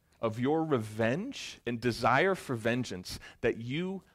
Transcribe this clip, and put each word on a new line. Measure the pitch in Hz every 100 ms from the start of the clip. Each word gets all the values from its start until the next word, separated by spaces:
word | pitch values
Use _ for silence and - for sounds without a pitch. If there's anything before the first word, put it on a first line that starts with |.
| _ -
of | 113 110
your | 127 160 160
revenge | 131 107 107 113 143 254 - - - -
and | 120
desire | 120 110 117 131 190 185
for | - 120
vengeance | 113 123 120 90 90 - - -
that | 120 104
you | 117 147 185 190 -